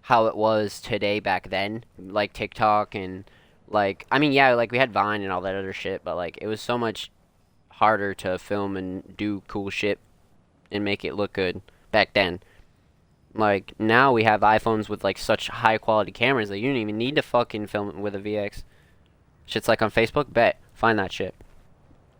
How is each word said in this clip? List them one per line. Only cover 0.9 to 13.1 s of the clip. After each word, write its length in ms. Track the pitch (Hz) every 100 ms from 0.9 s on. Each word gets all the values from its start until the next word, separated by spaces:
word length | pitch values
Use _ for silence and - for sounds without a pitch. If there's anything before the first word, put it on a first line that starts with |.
| 104 101 104
back 280 | 98 92 92
then. 360 | 95 101 110 - -
Like, 360 | 95 104 104
TikTok 600 | - 107 - 110 104 101
and, 300 | 107 92 92 - _ _ _ _
like, 400 | 104 101 98 -
I 80 | 131
mean, 140 | 147
yeah, 200 | 139 135
like, 200 | 120 117
we 60 | 120
had 140 | 131
Vine 300 | 101 104 104
and 100 | 98
all 80 | 90
that 160 | 95 98
other 160 | 95
shit, 320 | 95 - 95
but, 120 | 87 85
like, 220 | 87 -
it 40 | 104
was 140 | 110
so 160 | - 120
much 340 | 113 98 - _ _ _ _ _ _ -
harder 360 | 107 107 101
to 240 | 95 95 92
film 380 | - 101 101 98
and 400 | 92 92 - -
do 260 | 104 98 -
cool 200 | 104 98
shit 300 | - 104 - _ _ _ _ _ _ _
and 140 | 101
make 200 | 101 101
it 100 | 82
look 180 | 85 101
good 280 | - 92 95 - _ _
back 240 | 110 98
then. 240 | 101 92 90 _ - - _ _ _ _